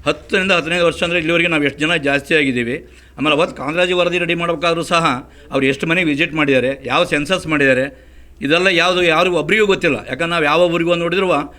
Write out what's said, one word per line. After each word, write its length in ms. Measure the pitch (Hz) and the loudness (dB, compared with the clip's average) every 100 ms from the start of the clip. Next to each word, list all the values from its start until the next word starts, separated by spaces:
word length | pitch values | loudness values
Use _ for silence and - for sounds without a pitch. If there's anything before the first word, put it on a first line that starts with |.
| 147 | -4
ಹತ್ತರಿಂದ 460 | 156 - 196 190 | -6 -2 -2 2
ಹದಿನೈದು 340 | 175 156 175 170 | 0 0 0 0
ವರ್ಷ 180 | - | 0
ಅಂದರೆ 160 | 175 175 | -2 -2
ಇಲ್ಲಿವರೆಗೆ 300 | 156 170 170 | 0 0 0
ನಾವು 140 | 156 | 0
ಎಷ್ಟು 160 | 143 131 | -2 -2
ಜನ 160 | 156 170 | -2 0
ಜಾಸ್ತಿ 400 | 139 139 - 160 | 0 -2 0 0
ಆಗಿದ್ದೀವಿ. 520 | 139 123 117 147 - - - - | 2 -2 -4 -6 -10 -20 -20 -4
ಆಮೇಲೆ 180 | 143 147 | -2 0
ಅವತ್ತು 200 | 180 - | 0 -4
ಕಾಂತರಾಜ್ 380 | 131 165 180 | -6 -2 0
ವರದಿ 240 | 180 175 175 | 0 0 0
ರೆಡಿ 180 | 170 170 | -2 -2
ಮಾಡೋಕ್ಕಾದ್ರೂ 480 | 170 165 170 165 | -2 -2 0 -2
ಸಹ 480 | 151 170 165 127 - - - | 0 0 0 -2 -8 -20 -6
ಅವ್ರು 140 | 139 135 | -2 0
ಎಷ್ಟು 220 | 131 165 | -2 -2
ಮನೆ 160 | 170 | 0
ವಿಸಿಟ್ 300 | 165 143 165 | 0 -2 -2
ಮಾಡಿದ್ದಾರೆ, 480 | 156 143 131 123 135 127 | 0 2 2 0 -4 -4
ಯಾವ 180 | 143 | -2
ಸೆನ್ಸಸ್ 440 | 175 151 147 185 160 | 0 -2 -2 -4 -2
ಮಾಡಿದ್ದಾರೆ, 600 | 151 135 127 139 - - - - - | 2 4 4 0 -8 -20 -20 -20 -8
ಇದೆಲ್ಲ 260 | 135 165 190 | 0 2 2
ಯಾವುದು 360 | 175 175 180 | 2 2 2
ಯಾರಿಗೂ 340 | 175 156 185 170 | 2 2 2 0
ಒಬ್ರಿಗೂ 280 | 151 214 202 | 0 2 2
ಗೊತ್ತಿಲ್ಲ. 300 | 185 170 120 | 2 0 -2
ಯಾಕಂದ್ರೆ 320 | 104 131 165 | -4 -6 -2
ನಾವು 160 | 170 | 0
ಯಾವ 280 | 147 160 175 | 2 2 2
ಊರಿಗೂ 240 | 170 165 170 | 2 0 0
ನೋಡಿದ್ರು 340 | 170 180 185 147 147 | 0 0 0 0 -2